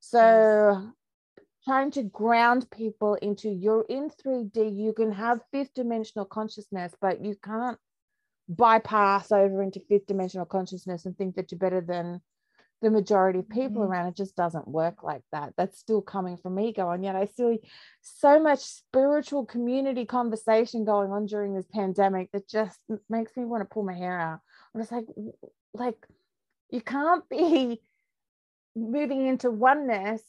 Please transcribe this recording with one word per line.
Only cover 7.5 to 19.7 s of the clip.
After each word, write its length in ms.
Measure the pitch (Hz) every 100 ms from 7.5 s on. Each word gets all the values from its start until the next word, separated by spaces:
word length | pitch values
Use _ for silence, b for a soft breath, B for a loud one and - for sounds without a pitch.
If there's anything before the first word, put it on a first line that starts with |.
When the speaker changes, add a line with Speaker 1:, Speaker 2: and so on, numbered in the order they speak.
| 220 247 - _ _ _ _ _ _ _
Speaker 1:
bypass 840 | 170 233 226 220 214 202 196 196
over 300 | 202 196 190
into 180 | 196 190 -
fifth 180 | 202 202
dimensional 380 | 196 185 185 175
consciousness 600 | 190 185 185 185 180 190
and 100 | 185
think 200 | 190 185
that 140 | 180
you're 80 | 175
better 220 | 185 185
than 400 | 170 175 175 175 _ _ _ _ _ _
the 80 | 220
majority 480 | 220 202 202 190 185
of 100 | 185
people 320 | 214 262 208
Speaker 2:
Mm-hmm. 100 | 202
Speaker 1:
around. 140 | 185 175
It 80 | 175
just 200 | 196 -
doesn't 320 | 175 160 -
work 340 | 147 165 170
like 200 | 160 147 _
that. 220 | 151 147 -
That's 220 | 185 -
still 240 | - 220
coming 340 | 196 202 185 175
from 240 | 185 185
ego. 300 | 220 214 180
And 120 | 175
yet 140 | 196 190
I 80 |
see 360 | 202 - 240 226 b b b b
so 360 | - - 285 294
much 200 | 311 277
spiritual 880 | - - _ 254 277 294 294 285 233
community 580 | 240 240